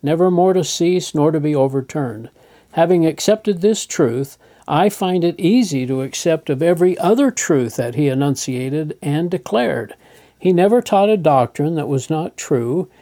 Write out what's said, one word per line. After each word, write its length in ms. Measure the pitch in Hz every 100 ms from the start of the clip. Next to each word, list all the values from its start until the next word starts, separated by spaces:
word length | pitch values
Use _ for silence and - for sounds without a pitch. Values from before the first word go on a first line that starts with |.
never 260 | 139 165 185
more 240 | 180 185
to 100 | 185
cease 520 | 151 - 175 180 170 156
nor 160 | 151
to 80 | 156
be 160 | 147 147
overturned. 720 | 135 135 131 156 131 110 113 - _ _ _
Having 320 | - 170 180 160
accepted 520 | 156 - 214 214 180
this 240 | 202 214 -
truth, 500 | - 135 120 135 - _ _ -
I 200 | 147 202
find 340 | - 185 185 170
it 120 | -
easy 460 | 165 240 208 139 127
to 160 | 131
accept 460 | 135 - 170 160 -
of 120 | 135
every 360 | 165 170 180 185
other 300 | 175 233 277
truth 440 | - - 147 120 -
that 200 | 120 117
he 120 | 143
enunciated 920 | 131 143 131 - 123 131 151 156 -
and 280 | 147 147 170
declared. 680 | 180 - 220 233 135 - - _ - _ _
He 140 | 180
never 280 | 175 196 240
taught 280 | - 202 202
a 80 | 214
doctrine 580 | 156 139 117 - 147 165
that 140 | 143
was 200 | 135 -
not 280 | 160 165 -
true. 500 | - 135 117 160 - _